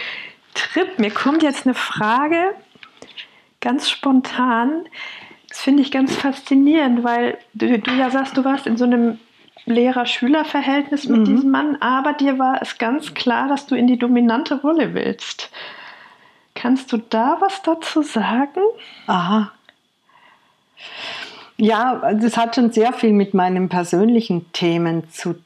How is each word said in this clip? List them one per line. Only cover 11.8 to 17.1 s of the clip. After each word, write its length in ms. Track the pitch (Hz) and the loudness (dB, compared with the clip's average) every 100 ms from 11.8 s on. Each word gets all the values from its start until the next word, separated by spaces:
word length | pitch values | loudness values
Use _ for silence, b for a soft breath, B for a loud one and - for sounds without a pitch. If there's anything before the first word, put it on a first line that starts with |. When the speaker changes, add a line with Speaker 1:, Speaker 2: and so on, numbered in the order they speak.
Speaker 1:
aber 320 | 240 262 294 | 0 0 0
dir 240 | 294 277 262 | 0 0 2
war 240 | 262 262 | 0 0
es 160 | - - | -4 -4
ganz 380 | 226 294 - - | -4 -2 -6 -4
klar, 320 | 247 233 269 | -2 0 0
dass 180 | 277 - | -2 -2
du 80 | |
in 140 | 240 247 | 2 2
die 100 | 247 | 2
dominante 640 | 240 240 233 233 320 285 | 2 4 4 2 -2 -2
Rolle 320 | 285 330 196 | 0 0 0
willst. 560 | 170 - - - - - B B B B B B B B B B | -2 -4 -6 -10 -14 -14 B B B B B B B B B B
Kannst 380 | - 247 262 - | -8 -2 -2 -2
du 60 | 233 | -6
da 400 | - | -2